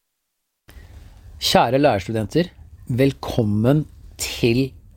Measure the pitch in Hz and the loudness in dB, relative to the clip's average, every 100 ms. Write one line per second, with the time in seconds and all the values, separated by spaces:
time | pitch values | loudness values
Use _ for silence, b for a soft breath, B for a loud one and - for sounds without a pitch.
0 | _ _ _ _ _ _ - b b b | _ _ _ _ _ _ -20 b b b
1 | b b b - - 190 131 131 143 104 | b b b -8 0 2 2 2 2 0
2 | - 113 104 147 175 - - - - 120 | -2 -4 -2 -2 -2 -8 -20 -16 -6 0
3 | 139 135 - - 107 104 117 147 143 - | 0 0 -4 -2 0 2 2 2 0 -12
4 | - - - - 120 117 135 - - | -20 -12 -10 -2 0 0 -2 -8 -20